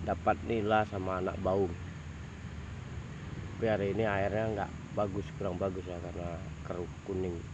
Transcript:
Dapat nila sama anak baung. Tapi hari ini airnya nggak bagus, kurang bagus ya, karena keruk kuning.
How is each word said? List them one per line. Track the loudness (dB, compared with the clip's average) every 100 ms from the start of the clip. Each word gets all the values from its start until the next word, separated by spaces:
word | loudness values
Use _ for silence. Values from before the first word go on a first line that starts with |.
| 0
Dapat | 2 4 2 2
nila | 2 6 4 4
sama | 0 0 2
anak | 0 2
baung. | 4 4 4 0 -6 -8 -8 -8 -8 -8 -8 -8 -8 -8 -8 -8 -8 -8 -6 -6 -6 0
Tapi | 2
hari | 4 4
ini | 4
airnya | 4 4 4 2 2 2
nggak | -2 -4 -4 0
bagus, | 2 0 -4 -2
kurang | -2 2
bagus | 0 0 -4
ya, | -6
karena | -4 -4 -4 -4 -6 -8 -6
keruk | -4 -4 -6 -2
kuning. | 0 0 -2 -6